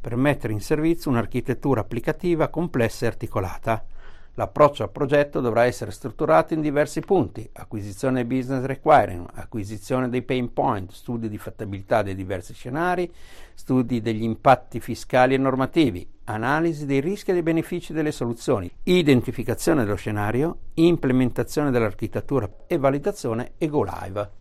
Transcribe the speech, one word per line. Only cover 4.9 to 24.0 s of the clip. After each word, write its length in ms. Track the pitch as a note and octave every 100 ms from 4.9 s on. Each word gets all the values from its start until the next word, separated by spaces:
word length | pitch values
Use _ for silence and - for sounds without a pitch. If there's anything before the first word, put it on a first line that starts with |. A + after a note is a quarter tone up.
progetto 480 | - C#3+ D3 C#3+ D#3
dovrà 240 | B2 A2
essere 260 | B2 - G#2
strutturato 640 | - B2 - D#3 D#3+ D#3+
in 60 | D#3+
diversi 400 | D3+ C#3+ D3+ D#3+
punti: 480 | - F#3+ G#2+ - -
acquisizione 680 | - - A2 G2+ G2 - C3
dei 140 | A#2 C3
business 260 | B2 C3+
requirement, 680 | C3 C3 D3+ C#3+ G#2 F2 F2
acquisizione 760 | - - A2+ G2 G#2+ - B2+ B2+
dei 140 | B2+
pain 300 | A#2+ B2+ B2
point, 400 | - C#3 G#2 F#2+
studi 360 | - - A#2+ A2+
di 100 | G#2+
fattibilità 640 | - - G#2+ G2 - A#2
dei 120 | G2
diversi 400 | F#2+ F#2 F#2+ -
scenari, 580 | A#2+ B2 C#3 F3 F3+ F3 - - - -
studi 460 | - - C3 B2 B2
degli 220 | A2+ A2
impatti 560 | A2+ A2 C#3 B2+ - A#2
fiscali 560 | - G#2+ - B2+ B2+
e 40 | C3
normativi, 720 | C3+ B2+ C3 E3+ C#3+ F2+ - -
analisi 600 | - A2 A#2+ D3+ E3+ D3 C#3+
dei 140 | C#3
rischi 300 | D3 G3+ -
e 20 |
dei 100 | F3+
benefici 500 | E3 E3 E3 F3 -
delle 200 | D3+ D#3
soluzioni, 580 | - A#2+ A#2 - A#2 E2+ -
identificazione 1000 | - F3+ D3 B2+ G#2+ A#2 A2 A2 - D#3+
dello 140 | G#2 G2+
scenario, 640 | - G#2 G#2 A#2 D#3+ - -
implementazione 1000 | - E3 E3+ C3+ B2+ B2+ - A#2+ - D3
dell'architettura 760 | B2 G#2+ G2+ G#2+ A2 - C#3 G2+ - -
e 100 | F3
validazione 720 | C3+ C#3 G3+ G3+ B2 A2+ B2 -
e 80 | D#3+
go 160 | D3
live. 480 | G2+ E2+